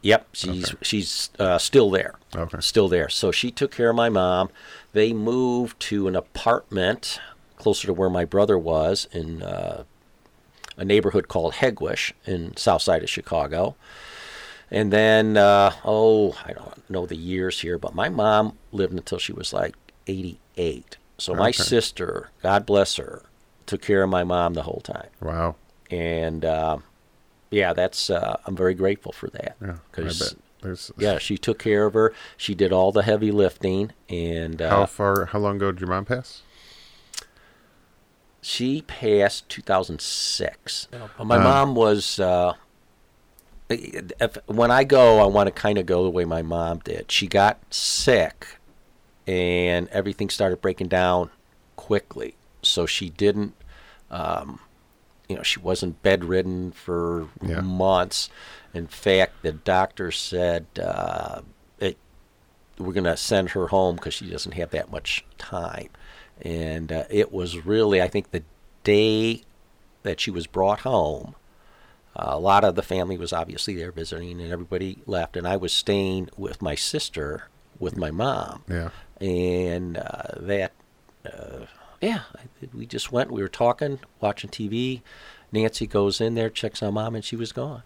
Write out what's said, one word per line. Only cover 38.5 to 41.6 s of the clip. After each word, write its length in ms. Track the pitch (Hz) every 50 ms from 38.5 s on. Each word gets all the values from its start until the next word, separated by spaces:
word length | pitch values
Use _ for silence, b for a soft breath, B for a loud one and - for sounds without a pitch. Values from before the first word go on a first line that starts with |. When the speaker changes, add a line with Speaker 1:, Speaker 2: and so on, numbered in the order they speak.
| - - 120 127 135 156
Speaker 1:
passed 680 | - - - - - 113 104 104 98 98 - - - _
two 120 | - -
thousand 400 | - - 98 95 92 - 82 76
six. 840 | - - - - - - - - - - - - _ - - - - - - 120 117 101 - - 117
My 120 | 110 120 120
Speaker 2:
Um, 60 | 117
Speaker 1:
mom 320 | 127 135 139